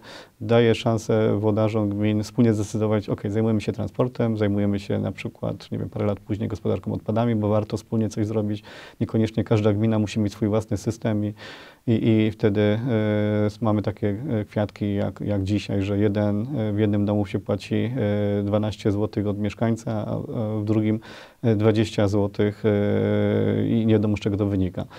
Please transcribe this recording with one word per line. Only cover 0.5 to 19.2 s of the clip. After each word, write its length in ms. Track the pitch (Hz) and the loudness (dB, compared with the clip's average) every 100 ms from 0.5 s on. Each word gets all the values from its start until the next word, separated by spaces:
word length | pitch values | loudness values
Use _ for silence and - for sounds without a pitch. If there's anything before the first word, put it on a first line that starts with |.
| 117 117 113 | 4 6 4
szansę 600 | 117 113 - 113 110 107 | 2 0 2 2 2 2
włodarzom 500 | 107 107 110 110 101 | 2 2 2 0 -2
gmin 340 | 101 107 104 | 0 0 0
wspólnie 300 | 107 - 117 | 0 2 4
zdecydować, 560 | 107 98 117 107 107 98 | 4 0 -2 0 0 -2
„Okej, 220 | 120 110 | -4 -2
zajmujemy 300 | 104 110 110 | 0 2 0
się 100 | 110 | -2
transportem, 680 | 107 104 - 127 - 117 107 | -4 -4 -2 -2 0 -2 0
zajmujemy 420 | 104 101 104 101 | 0 2 0 0
się 200 | - 107 | -2 -2
na 120 | 104 | -2
przykład, 600 | 101 110 - 113 107 - | -6 -10 -8 -6 -6 -8
nie 60 | 110 | -8
wiem, 120 | 101 | -6
parę 160 | - 107 | -2 -2
lat 140 | 101 | -2
później 300 | - 104 110 | -4 -4 -4
gospodarką 440 | 107 107 98 107 | -4 -2 -2 -2
odpadami, 420 | 104 - 107 120 110 | -6 -2 0 0 0
bo 140 | 104 | 2
warto 280 | 107 104 110 | 0 0 -6
wspólnie 320 | - 113 107 | -4 -2 -2
coś 180 | 117 104 | -2 -2
zrobić”. 360 | 110 104 104 - - - - | 0 -2 -4 -10 -20 -14 -6
Niekoniecznie 440 | 110 117 110 - | -2 0 0 0
każda 300 | 101 110 107 | 2 2 4
gmina 260 | 104 113 110 | 2 2 2
musi 200 | 104 110 | 0 0
mieć 140 | 101 | -2
swój 140 | - 107 | 0 0
własny 300 | 107 104 104 | 0 0 -4
system 480 | - - 117 104 104 | -4 -4 -2 -2 -2
i, 80 | 104 - - - - - | -6 -14 -18 -20 -8 0
i, 200 | 110 123 110 107 | 2 4 4 4
i 40 | |
wtedy, 300 | 104 110 104 | 2 0 4
y, 840 | 104 107 127 110 107 107 107 107 107 | 2 2 0 0 2 0 0 0 0
s-, 160 | - | 0
mamy 200 | 113 104 | 0 0
takie, 260 | 101 101 104 101 147 110 | 0 -2 -2 -2 -2 -4
y, 40 | 104 | -2
kwiatki 500 | - 104 - 104 101 | -2 -4 -2 -2 -2
jak, 260 | 101 101 | -4 -4
jak 220 | 101 101 | -4 -2
dzisiaj, 380 | 95 104 - 101 | 0 -2 -2 -2
że 160 | 98 101 | 0 0
jeden, 600 | 107 104 104 104 123 147 | 2 2 0 0 -2 -4
y, 140 | 107 | -2
w 60 | 104 | 0
jednym 260 | 107 104 101 | 0 2 2
domu 200 | 104 101 | 0 -2
się 140 | 107 | -4
płaci, 520 | - 104 - 107 107 131 104 104 104 101 | -4 -6 -2 -2 -2 -2 -2 0 0 0
y, 40 | |
dwanaście 480 | 101 104 107 98 113 | 0 0 0 -2 -2
złotych 360 | 101 104 - | 0 -2 -2